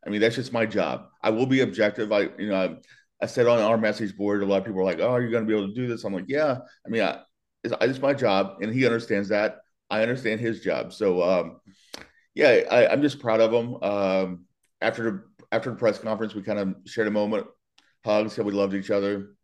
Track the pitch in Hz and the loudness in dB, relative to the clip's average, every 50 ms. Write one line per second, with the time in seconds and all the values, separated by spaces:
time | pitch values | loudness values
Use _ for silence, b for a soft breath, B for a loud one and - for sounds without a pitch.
0 | - - 104 104 104 117 117 - 123 - - 117 113 110 101 101 87 76 64 - | -8 -4 0 2 2 2 2 0 -8 -4 -2 -2 -2 0 0 -2 0 0 -2 -6
1 | - - _ _ - 110 110 110 127 127 135 135 127 107 95 110 107 104 104 - | -8 -16 _ _ -2 0 2 2 2 2 4 2 2 0 2 0 0 0 0 -2
2 | 110 104 107 104 98 - - - 95 107 98 95 92 90 82 - b b b b | -2 0 2 2 2 0 -4 -6 -4 -2 0 0 0 -2 -4 -8 b b b b
3 | b b _ _ - 110 - 131 120 117 120 117 107 107 117 113 110 107 104 - | b b _ _ -8 -6 0 2 4 4 4 4 4 2 2 2 2 0 0 -2
4 | 117 101 98 - 101 101 101 101 101 98 98 95 95 113 104 92 92 95 87 80 | -6 -8 -6 -4 -2 0 0 0 2 2 2 0 0 -2 -2 0 0 0 0 0
5 | 87 117 123 123 123 117 113 117 110 110 110 107 98 95 104 123 127 123 117 110 | 0 0 2 0 0 0 -2 -2 0 0 0 0 0 -2 -4 -6 -6 -4 -6 -6
6 | - 107 98 90 95 - 131 147 156 147 127 - B B B B B - 117 113 | -6 -6 -6 -6 -6 -4 -2 -2 0 0 -2 -4 B B B B B -6 -2 0
7 | 101 87 - - - _ _ _ _ _ _ _ _ 117 117 - - 127 131 127 | 0 0 -2 -4 -14 _ _ _ _ _ _ _ _ -6 -2 0 0 0 0 0
8 | 139 139 143 131 123 110 98 98 98 98 - - 95 107 113 127 131 120 117 117 | 0 0 0 2 2 2 4 2 2 0 -4 -8 -6 -4 0 2 2 2 2 0
9 | 113 - 110 101 101 98 107 104 104 107 - - - _ _ _ _ _ 98 107 | -2 -2 -2 -2 0 0 0 0 0 0 -2 -6 -20 _ _ _ _ _ -2 0
10 | 113 120 123 127 - 113 113 110 120 113 113 92 - 98 80 65 - - - - | 0 0 -2 -2 -2 -4 -4 -2 -2 -4 -4 -4 -2 -2 -2 -2 -4 -8 -6 -2
11 | 107 98 90 90 87 90 95 90 85 85 - - _ B B B B B B B | 0 0 2 2 2 2 2 2 0 -2 -10 -18 _ B B B B B B B
12 | B B B B B B _ - 147 143 120 - - - 104 123 117 - 95 135 | B B B B B B _ 4 6 6 8 6 4 4 4 6 6 6 4 2
13 | 147 147 131 - - 120 110 113 113 110 113 120 117 120 123 - - 98 104 101 | 2 0 -2 -2 -2 0 4 4 4 4 4 0 0 -2 -8 -4 -4 -2 -2 0
14 | 98 95 95 95 95 92 92 87 - _ _ _ _ _ _ _ - 113 113 - | 0 2 2 0 0 -2 -4 -10 -14 _ _ _ _ _ _ _ -4 -2 -2 -2
15 | 113 113 101 95 - - _ _ - _ - 113 - 131 117 95 120 110 101 - | -4 -4 -4 -6 -12 -16 _ _ -12 _ -4 -2 -2 -4 -6 0 0 0 0 0
16 | - 110 110 104 113 107 98 107 98 104 104 104 101 95 92 - - - - 117 | -4 -6 -4 -4 -4 -6 -6 -8 -6 -4 -4 -2 -2 -4 -4 -6 -12 -12 -4 -2
17 | 110 107 104 107 104 104 110 104 - - - _ _ _ _ b b b b b | -2 0 0 0 0 0 -2 -4 -4 -6 -16 _ _ _ _ b b b b b
18 | _ 113 107 107 110 110 - - 107 104 98 101 101 98 95 98 95 - 104 101 | _ 0 0 0 0 -2 -4 -4 -4 -2 0 0 0 0 0 -4 -2 -2 -2 0
19 | 98 101 104 101 98 101 - _ | 0 -2 -4 -4 -6 -12 -18 _